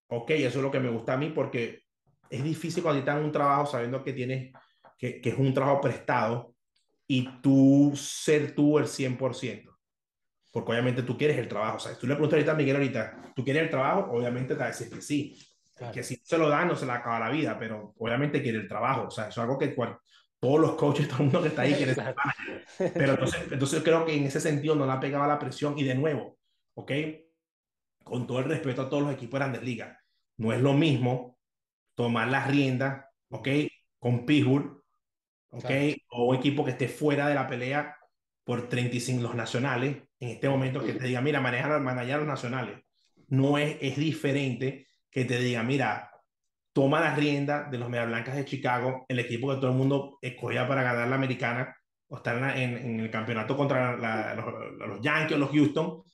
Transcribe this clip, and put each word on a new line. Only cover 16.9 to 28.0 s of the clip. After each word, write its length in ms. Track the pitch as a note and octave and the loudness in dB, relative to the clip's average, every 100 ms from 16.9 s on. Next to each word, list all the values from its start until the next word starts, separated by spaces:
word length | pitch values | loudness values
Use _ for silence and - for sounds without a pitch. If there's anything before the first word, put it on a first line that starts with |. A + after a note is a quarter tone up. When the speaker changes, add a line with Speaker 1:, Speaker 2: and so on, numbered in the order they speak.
Speaker 1:
acaba 260 | A#2+ A#2+ A2+ | -4 -2 -2
la 100 | A2+ | -2
vida, 300 | D#3 C3+ - | -2 -2 -4
pero 340 | A2+ G#2+ G2+ - | -8 -10 -12 -8
obviamente 440 | A2+ B2 D3 D3 | -2 0 2 0
quiere 180 | B2 A2 | 0 -4
el 80 | F#2+ | -4
trabajo. 380 | G#2 A#2+ C3 F#2+ | -2 0 0 -2
O 40 | |
sea, 160 | - G#2+ | -6 -6
eso 140 | A#2+ | -4
es 20 | |
algo 140 | A#2 C#3 | -2 0
que 180 | C#3+ - | -2 -2
cual-, 220 | A#2 - _ - _ _ | -4 -6 _ -20 _ _
todos 220 | B2 D#3 | 2 6
los 140 | D#3 - | 4 4
coaches, 340 | D3 C3+ D3 | 2 2 0
todo 80 | - | 2
el 60 | C#3+ | 2
mundo 160 | - | 4
que 80 | C3+ | 2
está 140 | - | 0
ahí 100 | C3 | 2
quiere 200 | C#3 C3 | 2 2
Speaker 2:
Claro. 200 | B2 C3 | 0 -2
Speaker 1:
ser 20 | B2+ | -4
manager. 800 | C#3+ - - - - - F3+ | -4 -4 -8 -12 -14 -4 -2
Pero 180 | F3 C#3 | 2 2
entonces, 300 | C3+ - E3+ - | 4 2 -2 -4
entonces 320 | C3+ C#3 D#3+ | -2 0 2
creo 220 | E3+ D#3+ E3 | 4 4 4
que 100 | D3+ | 2
en 80 | |
ese 160 | C#3 D3+ | 0 0
sentido 360 | D#3+ C#3+ D3+ D3 | 0 2 2 2
no 100 | C3 | 2
le 80 | |
ha 60 | C3 | 0
pegado 260 | C#3 C#3 C#3+ | 0 0 2
la 120 | D3 | 2
presión. 380 | B2+ - D3 D3 | -2 -4 -4 0
Y 60 | |
de 120 | C3+ B2+ | 0 2
nuevo, 420 | D#3 B2+ - - _ _ _ - | 2 0 -4 -14 _ _ _ -16
¿ok? 160 | A2 C#3 D#3 D#3 - _ _ _ _ _ _ _ | -4 -4 -4 -8 -18 _ _ _ _ _ _ _